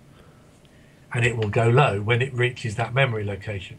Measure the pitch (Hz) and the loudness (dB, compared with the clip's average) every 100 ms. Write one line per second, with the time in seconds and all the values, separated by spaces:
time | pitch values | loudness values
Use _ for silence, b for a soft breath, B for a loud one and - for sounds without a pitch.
0 | - b b b b b b b b b | -20 b b b b b b b b b
1 | b 123 120 110 107 120 117 123 135 101 | b 0 0 0 0 2 4 6 4 2
2 | 104 120 - 120 123 - 113 101 117 120 | 0 0 0 0 -2 -2 -8 -6 -2 0
3 | 131 110 101 98 110 98 - | 0 0 -6 -8 -8 -10 -12